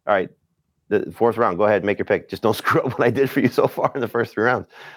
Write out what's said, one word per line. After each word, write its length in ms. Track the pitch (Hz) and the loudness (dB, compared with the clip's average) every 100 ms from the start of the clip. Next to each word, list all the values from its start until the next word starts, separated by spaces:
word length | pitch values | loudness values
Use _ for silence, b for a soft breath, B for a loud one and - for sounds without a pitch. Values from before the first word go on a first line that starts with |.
| - | -2
"All 60 | |
right, 140 | 98 - _ _ _ _ _ - | -2 -2 _ _ _ _ _ -4
the 200 | 101 - | -2 -2
fourth 260 | 85 117 110 | -2 0 2
round, 180 | 113 90 | 0 2
go 80 | |
ahead, 180 | 107 101 | 2 2
make 140 | 101 101 | 0 -2
your 60 | |
pick. 240 | - 98 - | 0 -2 -4
Just 140 | 101 | -2
don't 120 | 110 | -2
<laughs> 80 | - | 0
screw 200 | - 160 | 0 0
up 160 | 135 - | 0 0
what 80 | 120 | 0
I 40 | |
did 200 | 123 135 | 2 0
for 100 | 135 | 0
you 80 | 117 | 0
so 180 | - 127 | 2 0
far 240 | - - | 0 -2
in 80 | 143 | -2
the 40 | 117 | -4
first 260 | 120 110 | -2 -2
three 100 | - | 0
rounds." 240 | 113 120 - B B | 0 0 -4 B B